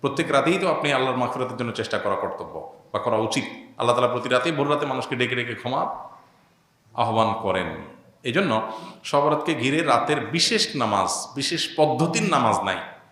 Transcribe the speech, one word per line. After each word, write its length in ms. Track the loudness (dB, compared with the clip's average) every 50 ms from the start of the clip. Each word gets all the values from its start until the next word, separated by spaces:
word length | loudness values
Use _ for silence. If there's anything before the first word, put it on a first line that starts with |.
প্রত্যেক 300 | 0 -2 0 0 -2 2
রাতেই 280 | 2 2 4 4 2 2
তো 80 | 2 0
আপনি 260 | 0 0 0 0 2
আল্লাহর 240 | 2 2 0 0 0
মাগফিরাতের 400 | 0 -2 -2 -4 -4 -4 -4 -4
জন্য 140 | -4 -4
চেষ্টা 260 | -2 -4 -4 -2 -2 -2
করা 180 | 0 0 -2
কর্তব্য 580 | 0 -2 -4 -4 -6 -10 -10 -10 -12 -12 -12 -16 -20 -20 -8 -6
বা 60 | -4
করা 180 | -2 0 0 2
উচিত। 260 | 0 0 0 -2 -4 -4 -10 -14 -18 -20 -8 -2
আল্লাহ 180 | 0 2 2
তাআলা 160 | 4 4 2
প্রতি 180 | 2 0 -2 2
রাতেই 220 | 0 2 2 2
ভোর 180 | 0 0 2 0
রাতে 160 | 0 0 0
মানুষকে 300 | -2 -4 -4 -4 -4 0
ডেকে 200 | 0 0 0 0
ডেকে 200 | -2 -4 -4 -6
ক্ষমা 300 | -8 -6 -4 -2 -2 -2 -4 -6 -8 -12 -16 -18 -20 -20 _ _ _ _ _ _ _ _ _ _ _ _ _ _
আহ্বান 400 | -2 0 0 4 2 2 2 2 -2
করেন। 240 | -2 0 0 0 0 -2 -6 -10 -12 -14 -18 -20 -20 -20 _ _ _
এই 80 | -2
জন্য 400 | 0 0 2 2 2 0 0 -2 -8 -10 -12 -14 -18 -14 -10
শবে 180 | 0 2 4
বরাতকে 340 | 4 4 2 2 0 -2 -2
ঘিরে 280 | 0 2 0 2 2 2
রাতের 360 | 4 4 2 4 2 0 0
বিশেষ 560 | 0 -2 0 0 2 2 2 2 0 0 0
নামাজ, 520 | 0 0 2 2 2 2 2 0 -4 -6 -8 -6
বিশেষ 340 | -4 -4 -2 -2 -2 -4 -4 2
পদ্ধতির 480 | 2 2 4 4 2 0 2 2 0 2
নামাজ 320 | 2 2 4 4 4 4 2 2
নাই। 140 | 0 -2 -2 -4 -12 -14 -18 -20 -20